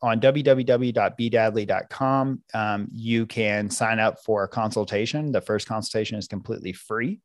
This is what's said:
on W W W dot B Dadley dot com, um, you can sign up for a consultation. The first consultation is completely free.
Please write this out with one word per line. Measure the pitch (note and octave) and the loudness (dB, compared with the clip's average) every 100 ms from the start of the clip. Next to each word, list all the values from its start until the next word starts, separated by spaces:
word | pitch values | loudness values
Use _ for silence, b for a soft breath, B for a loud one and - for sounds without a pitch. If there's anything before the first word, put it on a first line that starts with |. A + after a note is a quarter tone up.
on | A#2+ A2+ | -2 4
W | C3 C#3+ | 4 4
W | D3 C3 B2+ | 4 4 4
W | B2 B2 | 2 2
dot | A#2 G2 - | 2 0 0
B | A#2 | 0
Dadley | A2+ A2 A2 G2+ | 2 2 0 -2
dot | F#2+ - | -2 -4
com, | - C3 C3+ C3+ C3 _ | -2 0 2 0 -4 _
um, | A2+ G#2+ G#2 G#2 | -4 -2 -2 -4
you | A2+ A2+ A#2 A2+ | -6 0 0 0
can | A#2 G#2+ G#2 G2+ | 0 0 0 -2
sign | - A2+ A2+ | -2 0 2
up | A2 - - | 2 0 -2
for | G#2+ | 0
a | G2 | 0
consultation. | - A2 A2 G2+ G2+ A2+ D3+ D3+ | -2 -2 0 -2 -2 -2 -2 -2
The | A2+ | -2
first | - G#2+ - | 0 -2 -2
consultation | A2 G#2+ A2 G#2+ G#2 | -6 -4 -4 -4 -6
is | F#2 | -8
completely | G2+ - A2+ F#2 | -10 -8 -8 -8
free. | F#2 - G#2+ A#2+ G#3 | -12 -8 -4 -4 -6